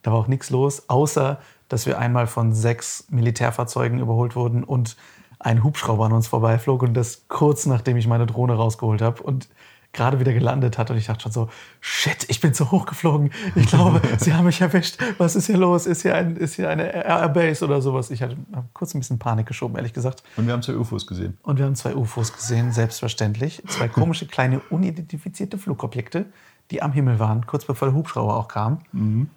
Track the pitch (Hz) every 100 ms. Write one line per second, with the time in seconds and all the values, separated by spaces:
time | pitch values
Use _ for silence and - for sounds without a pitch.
0 | - 113 110 131 - 127 139 139 - 127
1 | 147 - 135 143 - _ _ 123 - -
2 | 120 123 117 117 113 110 117 117 - -
3 | - 131 117 117 123 113 117 127 123 123
4 | 117 113 120 123 120 120 - 127 113 -
5 | - - _ _ 123 117 123 147 - 107
6 | 110 113 113 120 113 113 139 127 123 117
7 | 113 - _ - 151 147 147 123 127 120
8 | 117 117 117 113 123 113 113 110 113 107
9 | 113 131 - 131 - _ - _ _ -
10 | 123 135 127 117 123 135 127 110 113 117
11 | 107 110 - 113 113 - - _ - -
12 | 147 - - - 160 127 135 190 - -
13 | 165 147 143 - 202 180 107 - 175 110
14 | - 113 - 165 175 - 180 180 165 -
15 | 247 196 170 196 - 190 180 175 180 170
16 | 185 170 170 165 160 - 165 156 165 175
17 | - 170 165 147 165 151 156 143 135 131
18 | 120 117 123 131 139 185 120 - 175 147
19 | 123 120 120 110 110 - 120 117 120 127
20 | 123 127 - - 117 120 120 113 117 101
21 | - 90 95 92 - 135 139 135 127 139
22 | 113 - 113 - 113 117 123 113 113 -
23 | 117 - 107 107 143 - - - 120 -
24 | 165 165 156 - 127 131 - 165 185 160
25 | 160 151 - - 196 196 190 139 117 123
26 | 117 170 202 _ - _ _ - 151 139
27 | 131 113 110 110 117 147 - 131 139 139
28 | 160 - 107 110 113 107 107 156 - 190
29 | 107 110 147